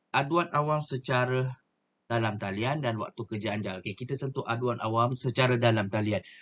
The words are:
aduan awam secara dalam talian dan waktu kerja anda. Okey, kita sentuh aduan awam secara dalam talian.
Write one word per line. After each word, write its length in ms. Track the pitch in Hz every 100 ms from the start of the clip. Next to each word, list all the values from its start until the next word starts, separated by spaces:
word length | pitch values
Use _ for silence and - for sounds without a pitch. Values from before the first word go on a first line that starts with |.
| _
aduan 400 | 131 143 170 170
awam 320 | 147 151 151
secara 720 | 147 131 - 127 123 127 131 127 _ _ _ _ -
dalam 320 | 117 113 104
talian 480 | 104 98 120 151 131
dan 160 | 110
waktu 160 | - - 110
kerja 320 | 110 104 107
anda. 240 | 101 92
Okey, 160 | 98 98
kita 160 | 123
sentuh 320 | 135 135 135 -
aduan 320 | 117 123 117
awam 400 | 110 113 123 131
secara 400 | 131 120 127 123
dalam 320 | 117 113 98
talian. 320 | 107 107 98 - -